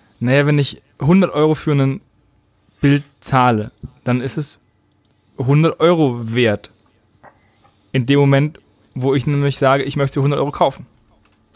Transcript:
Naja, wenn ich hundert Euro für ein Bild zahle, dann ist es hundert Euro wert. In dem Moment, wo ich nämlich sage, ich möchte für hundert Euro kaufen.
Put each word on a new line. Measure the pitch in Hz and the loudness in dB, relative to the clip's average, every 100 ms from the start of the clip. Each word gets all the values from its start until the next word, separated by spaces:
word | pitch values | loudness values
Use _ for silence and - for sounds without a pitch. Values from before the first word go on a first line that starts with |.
| _ - | _ -6
Naja, | 120 139 147 | 0 0 2
wenn | 147 | 0
ich | 135 - _ - | -2 -8 _ -4
hundert | 135 185 185 | 2 2 2
Euro | 143 156 151 | 0 0 0
für | - | -2
ein | 143 135 135 - _ _ _ _ _ _ _ | 0 0 -4 -12 _ _ _ _ _ _ _
Bild | 143 143 - _ | 2 2 -2 _
zahle, | - 127 123 110 104 - - _ | -4 0 2 0 -4 -12 -20 _
dann | - 123 | -4 -4
ist | 131 - | -4 -8
es | 147 - _ _ _ _ _ _ _ - | -10 -14 _ _ _ _ _ _ _ -6
hundert | 127 147 160 - | 0 2 2 2
Euro | 165 170 143 120 113 | 2 4 0 -2 -4
wert. | 117 117 104 - _ _ _ _ _ - _ _ _ _ _ _ | 0 0 0 -6 _ _ _ _ _ -20 _ _ _ _ _ _
In | 135 123 | -4 0
dem | 143 | 2
Moment, | 139 139 151 - _ _ _ | 4 2 0 -6 _ _ _
wo | 131 131 | -6 -2
ich | 139 151 | -2 -2
nämlich | 143 143 - | -2 -2 0
sage, | 135 139 | 0 0
ich | 143 147 | -2 -4
möchte | 139 | -4
für | 147 | -2
hundert | 139 143 | -2 0
Euro | 139 | -2
kaufen. | - 151 - - _ _ _ _ _ _ | -2 -2 -4 -16 _ _ _ _ _ _